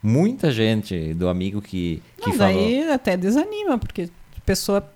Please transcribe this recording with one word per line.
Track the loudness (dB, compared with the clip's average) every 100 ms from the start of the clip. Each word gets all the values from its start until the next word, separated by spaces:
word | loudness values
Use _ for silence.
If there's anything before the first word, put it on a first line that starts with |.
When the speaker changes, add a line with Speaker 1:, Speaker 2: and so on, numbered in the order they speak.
Speaker 1:
Muita | 2 4 2 2 0
gente | 2 2 2 -2 -4 -4 -2
do | 0
amigo | 0 -2 -4
que, | -6 -4 -4 -4 -10 -8
que | -4
Speaker 2:
Não, | 2
Speaker 1:
falou. | 2
Speaker 2:
daí | 2 2 0 0
até | 0 0 0
desanima, | 2 2 0 -4 -2 -2
porque | -2 -6 -10 -10 -20 -8
a | -2
pessoa | -2 2 0 -2